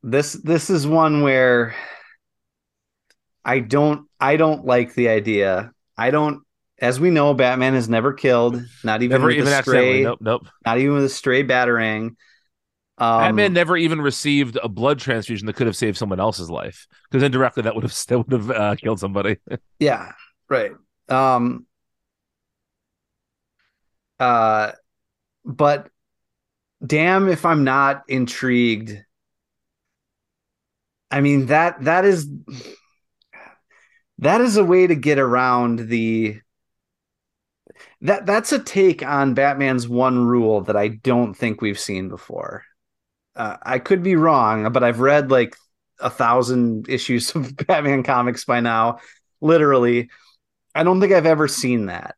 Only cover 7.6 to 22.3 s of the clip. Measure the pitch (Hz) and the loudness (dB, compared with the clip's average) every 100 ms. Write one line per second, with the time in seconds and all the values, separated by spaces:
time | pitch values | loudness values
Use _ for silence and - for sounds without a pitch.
7.6 | 131 131 113 117 127 139 135 120 120 120 | 0 0 0 0 0 -2 0 2 2 -2
8.6 | 120 - 113 110 123 131 151 151 139 139 | -12 -10 -6 -4 0 2 2 2 2 0
9.6 | 135 127 127 131 131 120 110 120 - _ | 2 2 2 0 -2 -4 -4 -4 -6 _
10.6 | - 117 139 143 135 - 139 127 135 127 | -4 0 0 0 -2 -4 -2 0 2 0
11.6 | 123 117 110 107 113 113 _ _ _ _ | 2 0 -2 -4 -8 -12 _ _ _ _
12.6 | _ _ _ _ 117 113 113 110 202 175 | _ _ _ _ 0 2 2 2 2 2
13.6 | 165 175 165 160 143 127 147 143 127 113 | 0 0 0 0 -2 -4 -2 0 0 -4
14.6 | 113 101 127 147 - 117 101 110 107 - | -8 -2 -2 -2 -2 -6 -4 -8 -8 -2
15.6 | 117 95 113 98 107 92 104 98 82 76 | -2 0 -4 -4 -6 -2 -4 -4 -10 -10
16.6 | 50 - _ _ _ 135 139 127 127 - | -12 -16 _ _ _ 0 0 2 0 0
17.6 | 110 110 117 - - 123 117 127 107 117 | -6 -4 -6 -8 -2 -2 0 -4 -2 -2
18.6 | 104 104 113 104 98 98 98 104 - 123 | -2 -2 -4 -4 -4 -4 -4 -4 -8 -14
19.6 | _ _ 147 113 - - - _ _ 135 | _ _ -2 -2 -8 -20 -20 _ _ -4
20.6 | 104 - _ _ - 131 135 127 120 123 | -4 -10 _ _ -4 0 2 0 -2 -6
21.6 | - _ _ _ _ _ _ | -16 _ _ _ _ _ _